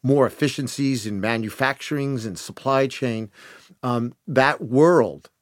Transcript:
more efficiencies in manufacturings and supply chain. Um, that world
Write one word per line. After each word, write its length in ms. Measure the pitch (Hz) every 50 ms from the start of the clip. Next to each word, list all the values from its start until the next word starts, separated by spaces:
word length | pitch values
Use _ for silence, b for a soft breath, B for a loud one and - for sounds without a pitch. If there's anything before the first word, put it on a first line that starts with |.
| -
more 240 | 131 139 143 131
efficiencies 800 | 110 - - 151 139 - - 139 120 - - 143 135 135 120 104
in 140 | 107 104 98
manufacturings 1040 | 95 110 117 113 110 107 - - 135 131 139 - - - 151 147 139 139 139 123 110
and 120 | 113 92 -
supply 480 | - - 98 - - 135 135 135 135
chain. 440 | 135 - - - 123 113 113 110 107 B B B B B B B B B _ -
Um, 320 | 127 120 120 117 120 - _ _
that 340 | - 143 131 131 143 139 -
world 720 | 143 117 117 135 151 170 180 160 117 95 71 69 _ - _ _